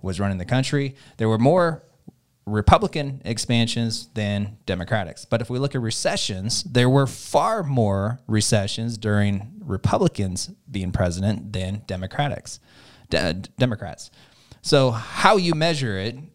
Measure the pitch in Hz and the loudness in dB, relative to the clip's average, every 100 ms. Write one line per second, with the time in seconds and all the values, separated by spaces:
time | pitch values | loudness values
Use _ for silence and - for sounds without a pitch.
0 | 95 90 101 95 90 131 131 143 139 135 | -6 -2 0 -2 -2 0 0 0 -2 -8
1 | - - 110 110 123 180 170 156 - _ | -20 -2 0 4 4 4 2 -2 -12 _
2 | - _ _ _ - 107 101 185 202 160 | -20 _ _ _ -4 0 6 6 6 -2
3 | 139 135 - 110 - 120 117 117 117 110 | -6 -6 -6 -6 0 2 2 0 -2 -4
4 | - - 104 101 104 107 - 90 87 110 | -8 -4 -2 -2 -4 -8 -4 -4 0 -2
5 | 87 - - 117 123 123 139 135 113 - | -2 -10 -4 -4 -2 -2 -2 -2 -2 -2
6 | 160 196 - 95 98 - - 123 123 135 | -2 -2 -4 -4 -2 -4 0 4 6 6
7 | 135 - - 147 180 220 160 131 107 98 | 2 -2 -2 2 2 0 0 2 2 2
8 | 101 127 - 110 101 110 98 - 117 113 | 0 -4 -2 0 2 2 0 -4 -6 -4
9 | 107 104 101 98 107 208 175 98 - - | 0 2 2 0 -6 -14 -6 -2 2 2
10 | 180 - 95 92 - 185 - 101 92 85 | 2 0 -4 -4 -8 -14 -10 -6 -4 0
11 | 90 87 98 101 104 98 92 101 - 92 | 0 0 0 -2 -4 -6 -6 -6 -8 -8
12 | 92 - 147 - - - _ - - - | -8 -4 -4 -4 -12 -18 _ -20 -20 -20
13 | - 80 85 90 95 - 127 104 90 - | -4 -2 -2 -4 -8 -2 -2 -2 -8 -14
14 | - _ - _ _ - - 147 131 113 | -18 _ -20 _ _ -14 2 4 4 0
15 | 110 - - 220 175 160 165 156 131 95 | -6 2 4 4 2 2 0 0 -2 -2
16 | 101 123 156 | -4 -8 -16